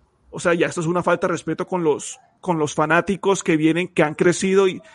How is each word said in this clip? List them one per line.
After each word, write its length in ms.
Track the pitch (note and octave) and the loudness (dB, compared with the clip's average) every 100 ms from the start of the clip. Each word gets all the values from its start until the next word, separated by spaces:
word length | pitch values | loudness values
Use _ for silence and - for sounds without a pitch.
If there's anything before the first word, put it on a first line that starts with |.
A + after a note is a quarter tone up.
| _ _ _ | _ _ _
o 100 | - | -4
sea, 140 | F3+ | 0
ya 120 | E3+ D3 | 0 0
esto 140 | D#3 | -2
es 60 | D#3+ | -2
una 160 | F3+ | -2
falta 240 | E3+ F3 F#3 | 0 0 0
de 60 | |
respeto 340 | E3 - D#3+ F3+ | -4 -6 -6 -4
con 180 | F#3 | -2
los, 340 | D#3+ B2 - - _ _ | 0 0 -4 -16 _ _
con 180 | - E3 | -4 -2
los 160 | D3 | -2
fanáticos 680 | - D3+ E3 E3+ F#3+ F#3+ F#3+ | -2 0 2 0 -2 0 -2
que 140 | - D#3+ | 0 2
vienen, 320 | D#3 D#3+ F3+ | 2 2 -2
que 140 | - | 0
han 120 | D#3 | 0
crecido 540 | D#3 F3+ E3 F#3+ F#3+ F#3+ | 2 0 2 2 4 2
y, 120 | F3 - | 0 -12